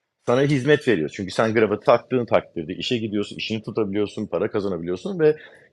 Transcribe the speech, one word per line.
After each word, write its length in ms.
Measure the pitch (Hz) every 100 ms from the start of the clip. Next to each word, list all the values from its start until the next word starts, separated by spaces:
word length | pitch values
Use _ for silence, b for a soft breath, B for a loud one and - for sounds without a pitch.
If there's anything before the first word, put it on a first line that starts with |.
| _ _
Sana 160 | - 123
hizmet 460 | 143 143 131 147 -
veriyor. 240 | 95 73
Çünkü 180 | - 95
sen 220 | - 113
kravatı 320 | 110 107 104
taktığın 400 | - 120 - 127
takdirde 480 | 117 98 - 85 78
işe 240 | 92 - 123
gidiyorsun, 380 | 110 104 101 -
işini 260 | - 110
tutabiliyorsun, 640 | 113 110 101 101 101 - 104
para 240 | 85 104
kazanabiliyorsun 680 | 113 98 87 85 90 185 185
ve 160 | 156 156 B B B